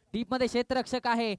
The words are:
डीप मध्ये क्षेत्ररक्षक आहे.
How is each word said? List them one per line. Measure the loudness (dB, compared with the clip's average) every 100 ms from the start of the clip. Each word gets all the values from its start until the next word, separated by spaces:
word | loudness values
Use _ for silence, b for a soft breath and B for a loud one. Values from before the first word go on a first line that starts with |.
| b
डीप | -6 -2
मध्ये | 0 2
क्षेत्ररक्षक | 0 0 0 0 -2 0
आहे. | 2 0